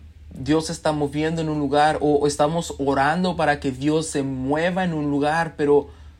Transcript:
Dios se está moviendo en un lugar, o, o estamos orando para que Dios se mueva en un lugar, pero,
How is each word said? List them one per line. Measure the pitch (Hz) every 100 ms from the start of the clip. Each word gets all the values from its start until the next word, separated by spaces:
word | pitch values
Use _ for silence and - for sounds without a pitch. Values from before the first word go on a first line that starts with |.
| - - -
Dios | - 131 156 156
se |
está | 165 156
moviendo | 151 143 147 156 165
en | 160
un | 151
lugar, | 143 147 151 151
o, | 151 143
o | 147
estamos | 143 151 170 165 -
orando | 139 135 139 170 185
para | 165 151 147
que | 143
Dios | 127 143 156 156
se | 147
mueva | 135 131 131 151 170 185
en | 185
un | 160 147
lugar, | 143 147 160 165 -
pero, | 147 143 143 - -